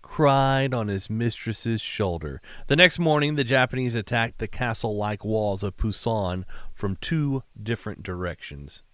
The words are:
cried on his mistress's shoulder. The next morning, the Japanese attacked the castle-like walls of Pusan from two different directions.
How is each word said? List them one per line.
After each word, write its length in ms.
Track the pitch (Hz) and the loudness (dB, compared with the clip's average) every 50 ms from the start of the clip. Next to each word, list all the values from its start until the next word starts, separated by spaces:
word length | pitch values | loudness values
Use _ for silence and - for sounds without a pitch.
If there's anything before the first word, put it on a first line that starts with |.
cried 680 | - - - - 156 143 135 135 135 135 135 135 135 135 | -20 -10 0 4 4 6 6 6 4 4 4 2 2 0
on 160 | 127 120 110 104 | 0 -2 -2 -2
his 220 | 101 95 - - | -2 -4 -2 -4
mistress's 720 | 110 113 117 117 - - - 117 107 - - 113 117 107 | -2 0 0 0 -2 -2 -6 -6 -6 -4 -2 -2 -2 -2
shoulder. 580 | - - - - 104 95 85 82 78 76 67 - - - - - - | -2 -6 -2 -2 0 0 0 -2 -6 -8 -8 -10 -14 -16 -14 -12 0
The 100 | - 139 | 4 8
next 220 | 151 180 175 - - | 8 8 8 6 2
morning, 360 | 170 160 151 147 147 147 151 | 2 4 4 4 4 2 0
the 100 | 147 135 | 0 0
Japanese 500 | 117 135 131 127 127 127 127 127 123 117 | 2 4 4 4 2 0 -2 -2 0 -2
attacked 440 | 117 101 - 120 117 113 113 - - | -2 -2 0 0 0 0 -2 -4 -6
the 100 | 113 104 | -8 -6
castle-like 760 | - - 127 120 113 - - 113 104 104 104 104 107 101 | -4 -4 -2 -2 -2 -2 -2 -2 0 0 0 -2 -2 -4
walls 400 | - 107 110 110 107 104 98 98 | -2 0 0 2 2 0 0 0
of 140 | 101 98 - | -2 -6 -2
Pusan 680 | - - 110 101 - - 117 113 110 98 90 90 92 92 - - - - - | -2 -2 -2 -2 -2 -2 0 0 0 0 0 -2 -4 -4 -6 -8 -8 -8 -8
from 240 | - - - 98 98 | -6 -4 -2 -2 -2
two 460 | - - - 165 160 147 143 135 135 - _ _ - | -4 -4 -2 -2 0 0 0 -2 -4 -6 _ _ -12
different 400 | 104 107 117 - - 107 95 - | -6 -6 -6 -6 -6 -10 -10 -10
directions. 800 | - - 90 87 90 87 80 - - - 73 69 71 69 - - - _ | -8 -8 -6 -4 -4 -6 -6 -8 -12 -14 -14 -14 -14 -14 -16 -18 -20 _